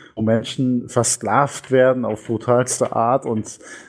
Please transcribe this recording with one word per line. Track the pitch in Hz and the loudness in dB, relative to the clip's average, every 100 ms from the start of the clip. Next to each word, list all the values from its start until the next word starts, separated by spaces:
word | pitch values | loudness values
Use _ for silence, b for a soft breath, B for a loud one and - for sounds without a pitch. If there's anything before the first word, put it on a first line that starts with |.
| B - | B -2
wo | |
Menschen | 110 113 110 - 127 123 - | 0 0 0 -2 0 0 0
versklavt | 120 117 - 104 120 143 - - | 0 0 -2 0 0 0 -4 0
werden | 131 127 127 110 | 4 4 2 -2
auf | 107 - | -6 -4
brutalste | 110 - 123 123 - 117 | -4 2 2 2 -2 -2
Art | 117 117 131 127 | 0 2 0 0
und | 110 - - B B | -4 -6 -14 B B